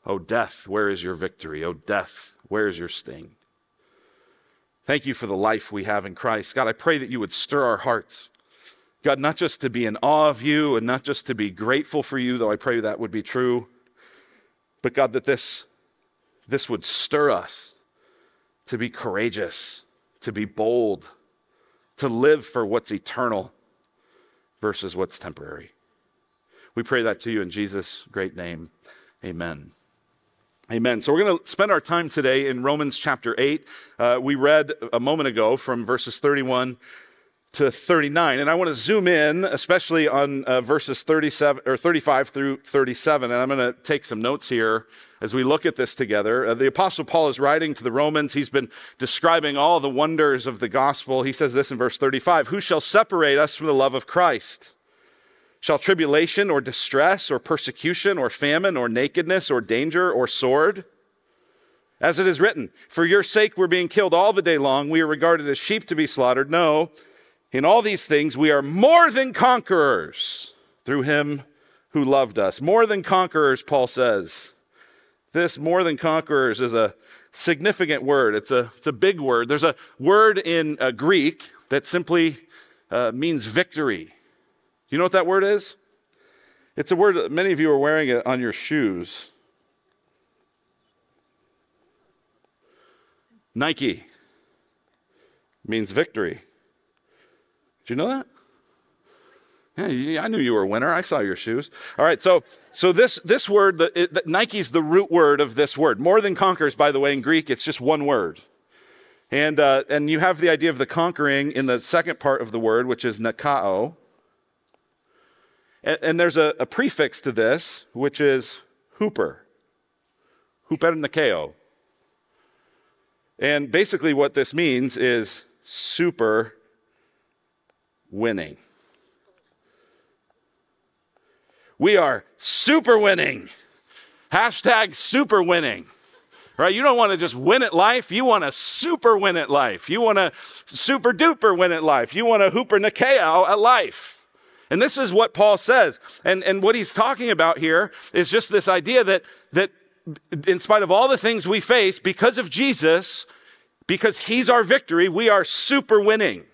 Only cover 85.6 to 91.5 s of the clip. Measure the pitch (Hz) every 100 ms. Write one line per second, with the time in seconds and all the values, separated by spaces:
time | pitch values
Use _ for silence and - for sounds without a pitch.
85.6 | - - _ _ _ _ _ _ _ _
86.6 | _ - 143 175 208 175 - 156 190 151
87.6 | 160 139 147 156 143 120 - 127 120 -
88.6 | - 151 113 90 87 - - _ _ _
89.6 | _ _ _ _ _ _ _ _ _ _
90.6 | _ _ _ _ _ _ _ _ _